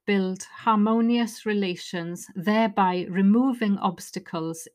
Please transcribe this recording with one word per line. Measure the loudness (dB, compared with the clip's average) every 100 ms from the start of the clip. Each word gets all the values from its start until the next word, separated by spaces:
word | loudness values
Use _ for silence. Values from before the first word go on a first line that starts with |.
| -2
build | 0 0 -4
harmonious | -12 -6 0 4 4 4 2 2 0 -4 -4
relations, | -2 -2 -4 -8 -8 -6 -10 -12 -6
thereby | 0 2 2 2 0 0 -2
removing | 2 6 6 4 2 0 0
obstacles | -2 -4 -10 -12 -8 -6 -6 -8 -10